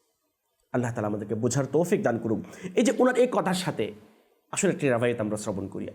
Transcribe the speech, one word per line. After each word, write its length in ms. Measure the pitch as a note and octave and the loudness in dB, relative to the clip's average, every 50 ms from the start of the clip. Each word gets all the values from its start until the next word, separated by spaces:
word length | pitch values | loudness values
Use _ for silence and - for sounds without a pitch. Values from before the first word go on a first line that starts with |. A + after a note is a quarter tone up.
| _ _ _ _ _ _ _ _ _ _ _ _ _ _ | _ _ _ _ _ _ _ _ _ _ _ _ _ _
আল্লাহ 200 | - B2+ B2 A#2 | -2 -2 -2 -2
তাআলা 140 | A#2+ A#2 G#2+ | -2 -4 -4
আমাদেরকে 280 | G#2 G#2+ G2+ G#2 G2+ A2+ | -4 -4 -4 -4 -4 -2
বোঝার 300 | G#2+ B2+ A#2+ A#2+ C#3+ C3 | 0 0 0 0 0 0
তৌফিক 360 | C3 - D#3 F3+ F3+ G#3 - | 0 0 0 2 2 0 0
দান 160 | - B2 A#2 A2+ | 2 0 0 0
করুক। 200 | - A2 A2 - - - - - F#3 F3+ - | 0 -2 -2 -2 -4 -8 -14 -14 -14 -2 0
এই 80 | - | 2
যে 100 | A#3 C4+ A3 - | 2 4 4 4
ওনার 200 | B3+ B3+ B3 A#3 | 4 4 4 4
এই 100 | B3 B3 | 2 2
কথার 240 | F#3 G3+ D#3+ F#3 F3+ | 2 0 2 2 0
সাথে 380 | F3+ - D3+ C3 - A2 G2+ - - - - _ _ _ _ _ _ _ _ | 0 0 -2 -2 -2 -4 -4 -6 -10 -18 -20 _ _ _ _ _ _ _ _
আসলে 200 | - - G3+ F3+ | -4 0 2 2
একটি 160 | - - D3+ C3+ | 2 2 2 2
রেওয়ায়েত 320 | A#2+ A2+ B2 A#2+ A#2 A#2 | 4 4 2 2 2 0
আমরা 160 | G#2+ G#2 G#2+ | -2 -2 -4
শ্রবণ 320 | G#2 - A2 F#2 F#2+ G2 G2 | -4 -4 -4 -4 -4 -6 -6
করি, 180 | - G2 G2+ - | -8 -8 -8 -8